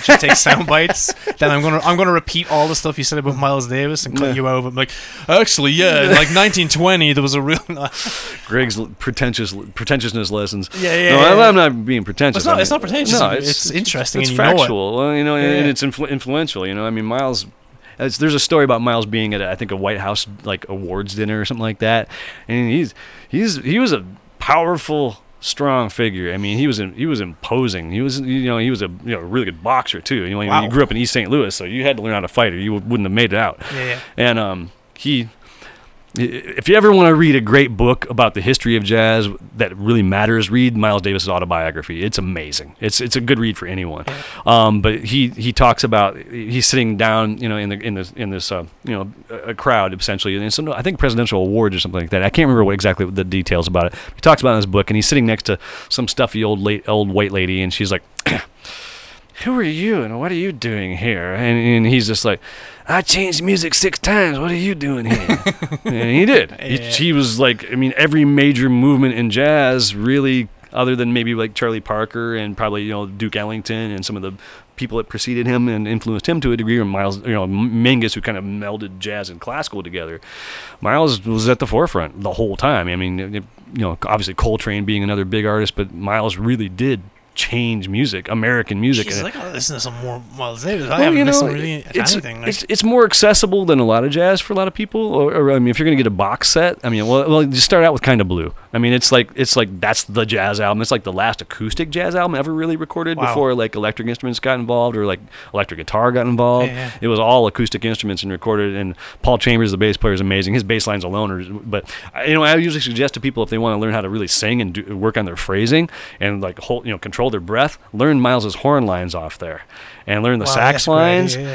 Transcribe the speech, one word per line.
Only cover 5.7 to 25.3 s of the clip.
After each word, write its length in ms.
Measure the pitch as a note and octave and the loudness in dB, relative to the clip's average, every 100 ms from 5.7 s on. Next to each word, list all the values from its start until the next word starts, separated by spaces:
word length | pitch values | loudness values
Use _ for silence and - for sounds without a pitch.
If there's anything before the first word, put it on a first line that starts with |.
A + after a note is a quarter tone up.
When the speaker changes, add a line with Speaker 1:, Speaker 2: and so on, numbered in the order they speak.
Speaker 1:
yeah, 320 | D#3+ F3+ D3+ | 4 4 6
in, 60 | C#3 | 6
like, 180 | F#3 D3+ | 6 6
Speaker 2:
<laughs> 40 | |
Speaker 1:
nineteen 340 | F3 G#3 F#3 D#3+ | 4 4 4 0
twenty, 440 | D3+ F3 F#3 D3+ | 2 4 4 4
there 100 | C#3+ | 4
was 120 | C#3 | 2
a 80 | C#3+ | 0
real 160 | C#3 D#3 - | 0 -2 -4
<laughs> 800 | D#3+ C#3 - A3 - - - - | -8 -8 -6 -8 -8 -10 -14 -4
Speaker 2:
Greg's 320 | A2+ B2+ G#2 | 0 0 -2
l-, 120 | A2 - | -8 -8
pretentious, 540 | - A#2+ B2 A#2 G#2+ G2 G2 | -6 -2 -2 -2 -4 -8 -12
pretentiousness 560 | - A2+ C#3 A2+ A2+ G2 | -8 -2 -2 0 -4 -2
lessons. 380 | G#2 G2+ G#2 F#2 F#3 | -2 -4 -4 -6 -4
Speaker 1:
Yeah, 160 | F3+ | 0
yeah, 160 | E3+ F3+ | 2 4
Speaker 2:
No, 60 | C#3 | 6
Speaker 1:
yeah, 100 | D#3 | 8
Speaker 2:
I'm, 60 | G3 | 8
Speaker 1:
yeah. 100 | A3+ | 8
Speaker 2:
I'm 60 | |
not 300 | F#3+ D#3+ A#2+ | 8 4 2
being 200 | A2 B2+ | -2 -2
pretentious. 340 | G2+ F#2+ C#3+ B2+ | -2 0 0 2
Speaker 1:
It's 60 | D#4 | 2
not, 60 | |
Speaker 2:
I 20 | E4+ | 2
mean, 60 | |
Speaker 1:
it's 80 | F#3+ | 2
not 100 | D4 | 0
pretentious. 380 | F#3 C4+ B3+ A#3 | -2 -2 2 2
Speaker 2:
no, 120 | A2+ | 2
Speaker 1:
It's, 180 | A#2+ C#3+ | 0 -2
Speaker 2:
it's, 180 | D3 - | -2 -2
Speaker 1:
it's 40 | |
interesting 460 | D#3+ A3 - - C3+ | -2 -2 -2 -2 -2
Speaker 2:
it's 80 | C3 | 0
Speaker 1:
and 80 | B2+ | 2
you 60 | |
know 60 | B2+ | 4
it. 40 | E3+ | 4
Speaker 2:
factual. 380 | - G2+ G2 A#2 | 4 2 -2 0
Well, 180 | C#3+ | 0
you 100 | D3 | 0
know, 120 | D3 D3 | 0 2
Speaker 1:
Yeah, 60 | |
Speaker 2:
and 220 | C#3+ D3 D3 | 2 2 2
Speaker 1:
yeah. 40 | |
Speaker 2:
it's 120 | B2+ | 0
influ-, 260 | C#3 B2+ C#3+ | -2 -4 -4
influential. 560 | C#3 B2+ C#3+ D#3 - F#2+ | -4 -2 -2 -2 -4 -6
You 80 | |
know, 120 | G2+ A2 | -4 -4
I 40 | |
mean, 140 | A2+ | -4
Miles. 420 | A2 B2 C3+ A#2 - - _ - - - | -4 -2 -2 -4 -6 -14 _ -20 -18 -6
It's, 200 | C3 - | -6 -2
there's 160 | D#3 | 0
a 60 | D3 | 2
story 240 | - D#3+ | 2 2
about 160 | C#3 A#2 | 4 2
Miles 260 | A#2+ A#2 G#2 | 0 -2 -2
being 280 | A2 G#2+ | -2 -2
at, 80 | G#2 | -2
I 120 | F#2+ | -4
think, 160 | G2 G#2+ | -6 -6
a 60 | G2 | -4
White 220 | G2 G#2 | -4 -4
House, 280 | G2 G#2 - G2+ | -4 -6 -6 -10
like, 240 | F#2+ F#2 - | -8 -6 -8
awards 460 | G2 F2+ F#2 G2+ | -10 -8 -6 -6
dinner 260 | G2+ G#2+ G#2+ | -6 -4 -2
or 40 | |
something 180 | G#2 A#2+ | -4 -4
like 160 | A2+ G#2+ | -6 -2
that, 280 | A2 A2+ G#2 - - - - | 0 0 -2 -10 -16 -14 -6
and 220 | A#2 A#2+ | -2 0
he's, 240 | C3+ C3+ - - - - | 0 -2 -6 -20 -20 -6
he's, 280 | D3+ A3 D3+ | -2 0 -2
he 220 | B2 G3+ | 0 0
was 140 | B3+ | 2
a 120 | C3+ F#2 G2 _ - | 0 -4 -18 _ -6
powerful, 800 | - D3+ E3 F3 - D3+ C3+ G#2+ _ | 0 2 2 -2 -2 -2 -2 -6 _